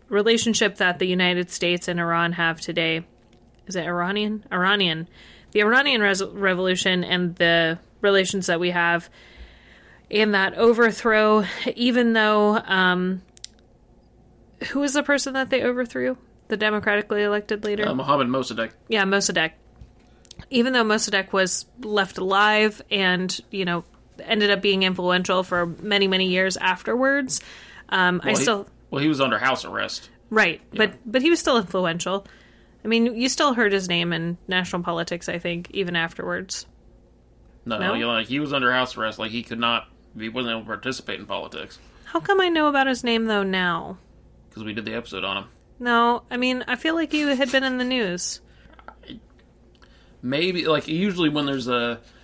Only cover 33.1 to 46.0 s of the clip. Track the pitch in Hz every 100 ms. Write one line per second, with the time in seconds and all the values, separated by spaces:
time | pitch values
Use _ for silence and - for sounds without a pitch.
33.1 | 226 254 - 294 240 208 196 185 175 170
34.1 | 165 170 175 - 185 180 185 175 170 170
35.1 | 175 - 175 175 170 175 196 175 175 165
36.1 | - 175 175 190 - - _ - - _
37.1 | _ _ _ - - 120 110 95 113 117
38.1 | 113 110 135 147 139 123 127 127 113 110
39.1 | 107 110 117 113 117 117 117 - - _
40.1 | 110 110 120 120 113 107 101 127 127 -
41.1 | 98 - 92 78 - - - - - -
42.1 | 339 - 392 359 330 302 277 269 247 240
43.1 | 226 226 208 190 190 180 170 - 185 -
44.1 | - - - - - 107 104 110 110 120
45.1 | 92 95 98 98 - _ - 247 233